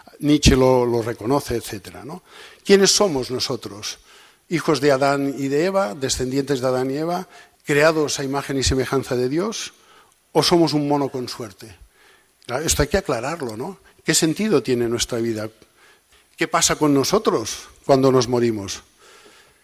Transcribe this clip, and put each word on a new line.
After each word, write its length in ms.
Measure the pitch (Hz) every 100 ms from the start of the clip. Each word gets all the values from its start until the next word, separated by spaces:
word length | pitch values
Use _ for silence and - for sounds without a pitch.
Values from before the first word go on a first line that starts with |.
| - -
Nietzsche 340 | 143 151 -
lo, 300 | 131 131 127 120
lo 160 | 120
reconoce, 540 | 110 113 104 139 - 120
etcétera, 480 | - 104 92 87
¿no? 180 | 113 180 - - - -
¿Quiénes 260 | - 196 190
somos 400 | - 208 139 123
nosotros? 680 | 127 - 123 104 101 110 - _ - - _ _
¿Hijos 300 | 170 - 147
de 120 | 143
Adán 420 | 135 139 139 139 139
y 120 | 139
de 160 | 143
Eva, 300 | 180 196 202
descendientes 680 | 180 131 - 127 135 139 139
de 60 | 131
Adán 240 | 127 131
y 60 | 139
Eva, 300 | 160 175 185 - - _
creados 540 | - 143 156 160 143 -
a 60 |
imagen 340 | 135 139 - 139
y 40 |
semejanza 540 | 123 131 123 139 123 123
de 120 | 127
Dios, 440 | 151 208 214 - - _ _ _ _ _
o 100 | 170
somos 300 | 143 175 165
un 160 | 147 143
mono 200 | 143 135
con 200 | 131 120
suerte? 460 | - 113 - 107 98 - _ _ _ _ _ -
Claro, 180 | 120
esto 180 | 165 -
hay 60 | 147
que 100 | 196
aclararlo, 580 | 190 123 123 170 127 107
¿no? 220 | 156 190 _ _
¿Qué 100 | -
sentido 480 | 160 160 151 220 156
tiene 260 | - 120 117
nuestra 300 | 117 - 120
vida? 300 | 113 107 110 - _ _ _ _ _ _ _ -
¿Qué 80 | 165
pasa 280 | 170 165 151
con 180 | 151
nosotros 720 | 139 123 202 220 165 110 - - -
cuando 260 | - 139 135
nos 160 | 131 117
morimos? 560 | 123 120 107 98 - - _ - - - - _ _